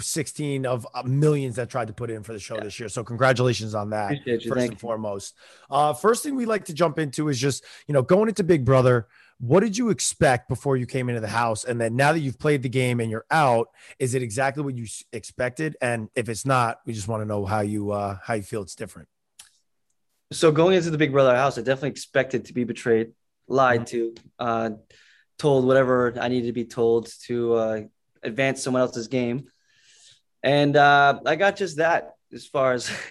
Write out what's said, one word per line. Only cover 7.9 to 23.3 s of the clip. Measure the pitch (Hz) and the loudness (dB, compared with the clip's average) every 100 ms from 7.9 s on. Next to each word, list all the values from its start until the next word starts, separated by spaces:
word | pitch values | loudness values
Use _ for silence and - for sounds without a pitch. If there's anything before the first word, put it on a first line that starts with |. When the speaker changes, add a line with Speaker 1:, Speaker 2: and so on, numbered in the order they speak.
Speaker 1:
know, | 143 | 0
going | 117 185 226 | 4 4 4
into | 202 | 0
Big | 175 165 | 2 2
Brother, | 123 131 127 123 - _ _ - | 4 6 6 4 0 _ _ -10
what | 120 175 | 2 4
did | 226 196 | 4 0
you | 233 | -2
expect | - - - 151 123 - | 0 -4 2 2 2 -2
before | 127 143 131 | -4 -2 -2
you | 123 | -2
came | 131 123 | -4 -4
into | 120 | -4
the | 104 | -4
house? | 113 120 107 | -2 0 -2
And | 123 120 | -4 -2
then | 113 120 | -2 2
now | 143 | 2
that | 165 | 2
you've | 135 - | -2 -2
played | 151 143 | 0 0
the | 127 | 0
game | 127 127 120 | -2 0 0
and | 113 | -2
you're | 110 - | -6 -2
out, | 160 139 117 113 _ - - | 2 4 2 0 _ -20 -6
is | 127 | -4
it | 131 | -2
exactly | 120 107 135 135 | -4 -2 -2 -2
what | 143 | -6
you | 120 | -8
s-, | 107 - - | -10 -14 -14
expected? | 113 - - 123 123 156 - | -14 -12 -6 -6 -4 -6 -2
And | 123 117 107 | -2 -2 -4
if | 127 110 | -4 -4
it's | 107 135 | -4 0
not, | 131 113 - - | 2 2 -2 -10
we | |
just | 110 98 | -8 -6
wanna | 107 107 | -4 -4
know | 104 | -4
how | 98 107 | -2 -2
you, | 104 104 101 | -2 -2 -2
uh, | 104 101 95 | -2 -4 -6
how | - | -6
you | 110 | -6
feel | 101 113 | -6 -10
it's | 95 | -10
different. | - 104 90 78 _ _ - - _ _ _ _ _ _ _ - | -12 -16 -16 -20 _ _ -20 -20 _ _ _ _ _ _ _ -14
Speaker 2:
So | - 165 | 2 4
going | 151 175 190 | 6 4 4
into | 165 | 2
the | 151 | 0
Big | 139 | 2
Brother | 139 131 | 4 4
house, | 123 139 120 | 4 2 0
I | |
definitely | 113 135 139 | -2 -2 -4
expected | - - 139 127 117 - | -8 -2 -2 0 -2 -4
to | |
be | 123 | -4
betrayed, | 120 117 120 113 113 _ _ | -4 -4 0 2 0 _ _